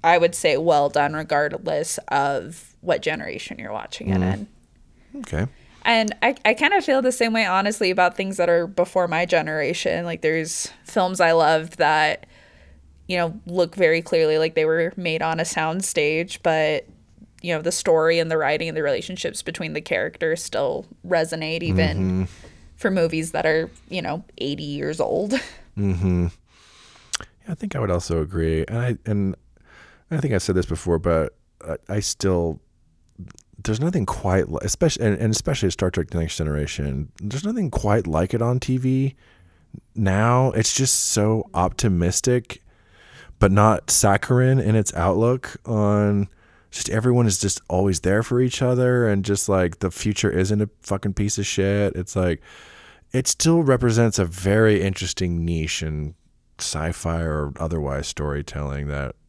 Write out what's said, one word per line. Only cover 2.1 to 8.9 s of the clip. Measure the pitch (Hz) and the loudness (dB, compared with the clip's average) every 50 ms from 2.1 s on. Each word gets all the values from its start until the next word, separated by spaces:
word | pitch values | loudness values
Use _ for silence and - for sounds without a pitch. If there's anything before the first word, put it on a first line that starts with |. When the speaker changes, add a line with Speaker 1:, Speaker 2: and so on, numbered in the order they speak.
| - 143 139 143 139 135 87 123 165 - - - _ _ | 0 0 0 0 -2 -2 -6 -8 -14 -18 -20 -20 _ _
Speaker 1:
what | - 170 160 - | -2 -2 -2 0
generation | - 151 156 - - - 73 - - - - - | 0 -4 -4 -4 -8 -10 -10 -10 -12 -12 -14 -14
you're | - - | -12 -10
watching | 104 107 - - - - - - | -10 -10 -10 -10 -12 -10 -4 0
it | - 92 | 0 2
Speaker 2:
Mm. | 90 92 95 | 2 0 0
Speaker 1:
in. | 104 208 - - _ _ _ _ _ - _ _ _ _ _ - 285 | -2 -6 -14 -16 _ _ _ _ _ -20 _ _ _ _ _ -16 -14
Speaker 2:
Okay. | 247 - - 73 101 135 - - - - - - - | -12 -6 -4 -4 -4 -4 -8 -14 -20 -20 -20 -4 -2
Speaker 1:
And | - 233 226 220 214 - - | 0 2 2 2 0 -2 0
I, | - 240 269 - _ | 0 -2 -2 0 _
I | - | 0
kind | 330 - 302 415 415 | 2 2 2 2 2
of | 392 294 | 2 2
feel | - 269 269 | 2 0 2
the | 254 254 | 2 0
same | 247 - 233 226 | 0 0 0 0
way, | 220 226 220 | 2 0 0
honestly, | 190 180 190 196 208 208 - 214 185 | 2 2 2 0 0 -2 0 0 0
about | 185 190 180 175 - | 4 4 4 2 2
things | - 196 190 190 | 0 -6 -6 0
that | 185 175 175 | 0 2 4
are | 170 170 170 | 4 4 2
before | 170 196 - 175 180 | 0 0 -2 -2 0